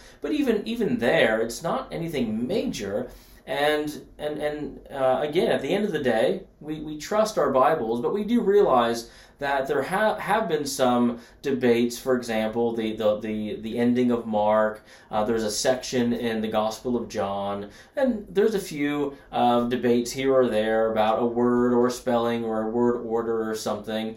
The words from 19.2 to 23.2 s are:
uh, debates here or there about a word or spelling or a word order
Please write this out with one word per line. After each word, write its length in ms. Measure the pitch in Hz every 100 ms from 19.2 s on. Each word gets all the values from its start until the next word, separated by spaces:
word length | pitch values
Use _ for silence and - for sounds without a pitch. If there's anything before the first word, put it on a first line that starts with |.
| -
uh, 320 | 123 123 120
debates 480 | 120 120 123 120 120
here 200 | 135 135
or 140 | 131 123
there 460 | 107 110 113 113
about 280 | 110 107 113
a 60 | 120
word 480 | 117 123 123 123
or 160 | 123 123
spelling 540 | 123 - 117 117 117
or 240 | 113 110 110
a 20 |
word 300 | 120 120 120
order 500 | 113 113